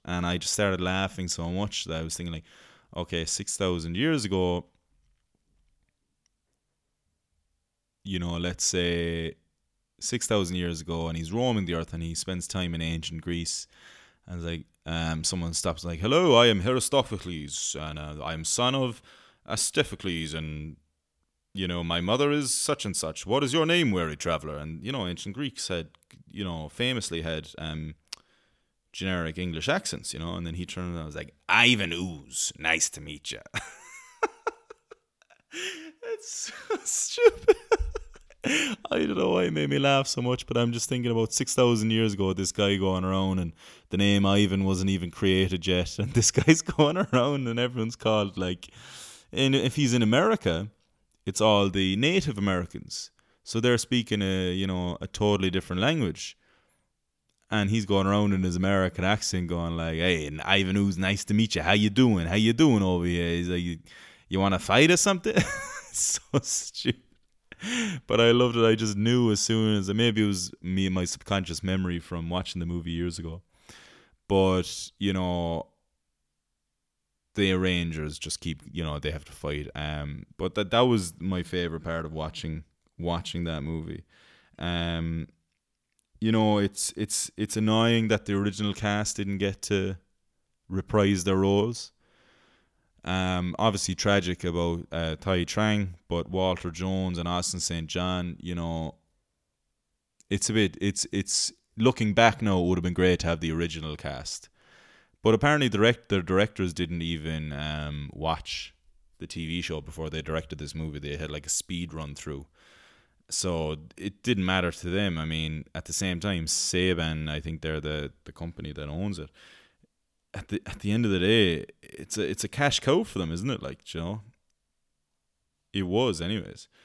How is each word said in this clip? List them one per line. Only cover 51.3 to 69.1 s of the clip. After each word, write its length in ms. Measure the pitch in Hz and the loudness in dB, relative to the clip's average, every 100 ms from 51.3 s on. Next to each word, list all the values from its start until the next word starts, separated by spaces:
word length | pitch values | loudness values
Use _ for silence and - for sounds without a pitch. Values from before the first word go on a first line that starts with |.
| 95 | 2
all 280 | 110 101 98 | 6 6 4
the 280 | 95 95 98 | 4 2 4
Native 400 | 139 185 147 104 | 2 2 0 0
Americans, 720 | 98 90 85 - - - - _ _ _ | 0 0 -2 -8 -12 -12 -14 _ _ _
so 160 | - 113 | -6 0
they're 180 | 123 120 | 2 2
speaking 440 | - 123 110 107 | 2 0 0 0
a, 320 | 95 95 92 | 0 0 0
you 140 | 92 95 | 0 -2
know, 300 | 90 90 - | -2 -4 -6
a 60 | - | -8
totally 420 | - 104 101 95 | 0 2 4 2
different 320 | 90 - 90 | 0 -2 0
language, 560 | 120 160 101 - - - _ _ _ _ _ _ _ _ _ _ _ | 0 2 0 -4 -10 -14 _ _ _ _ _ _ _ _ _ _ _
and 200 | 110 101 | -2 2
he's 160 | 113 101 | 0 2
going 220 | 98 95 | 2 4
around 260 | 101 104 | 4 2
in 100 | 95 | 2
his 120 | 92 87 | 0 0
American 480 | 95 98 92 - | 2 2 0 0
accent 440 | 90 107 - 92 85 | 0 0 -2 -4 -2
going 280 | 87 85 82 | -2 -2 -4
like, 200 | 82 80 | -4 0
"Hey, 320 | 90 85 73 | 2 2 -2
and 140 | 76 | -6
Ivan 360 | - 98 92 101 | 0 2 4 2
Ooze, 200 | 101 87 | 2 2
nice 280 | 95 98 - | 0 0 0
to 80 | |
meet 220 | 107 110 90 | 2 2 2
you. 60 | |
How 120 | 82 | 4
you 160 | 104 107 | 4 6
doing? 380 | 101 127 98 82 | 6 6 6 2
How 80 | 101 | 4
you 180 | 110 | 4
doing 300 | 117 156 110 | 6 6 6
over 220 | 95 90 87 | 4 2 2
here?" 300 | 87 85 85 | 2 0 0
He's 140 | 87 | 0
like, 120 | 90 | -2
"You, 160 | 87 80 - - - - - | -2 -6 -10 -20 -20 -20 -4
you 100 | 92 | 0
wanna 200 | 98 90 | 2 2
fight 320 | - 110 156 | 4 6 8
or 60 | 175 | 6
something?" 380 | 208 185 214 202 | 4 0 0 2
<laughs> 80 | - 554 554 - - - | 0 -2 -10 -12 -10 -4
So 220 | - - - 131 | -2 -2 -2 -2
stupid. 600 | - - - - 120 - _ _ _ _ _ - 196 247 220 156 - | 0 -4 -6 -4 -4 -4 _ _ _ _ _ -12 -6 -2 -2 -4 0
But 140 | 110 | 4
I 120 | 117 | 6
loved 260 | 120 123 117 | 6 4 6
it. 80 | 113 | 6
I 100 | 113 | 6
just 220 | 113 101 | 2 2
knew 340 | 110 | 4